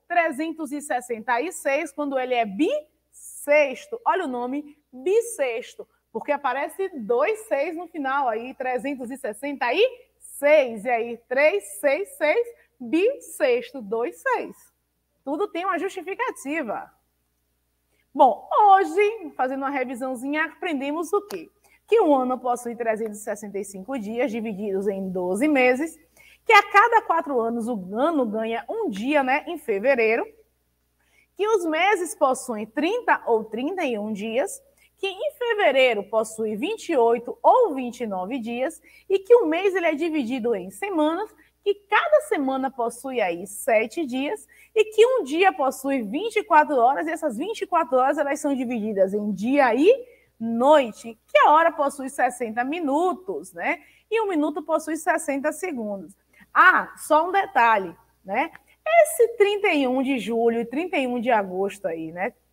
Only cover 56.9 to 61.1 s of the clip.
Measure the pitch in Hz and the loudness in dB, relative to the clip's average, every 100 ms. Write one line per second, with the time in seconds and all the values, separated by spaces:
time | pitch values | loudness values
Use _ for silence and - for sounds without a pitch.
56.9 | - - 302 339 392 - 262 233 220 185 | -10 2 2 4 0 2 4 4 4 0
57.9 | 170 _ _ 185 214 320 - _ _ - | -10 _ _ -6 -4 -4 -8 _ _ 2
58.9 | 679 605 - 466 466 403 415 403 311 262 | 4 4 4 2 4 2 2 2 2 2
59.9 | 262 262 262 190 226 233 233 233 262 359 | 0 0 -2 -2 0 2 0 -2 -4 -4
60.9 | 330 254 | -2 -2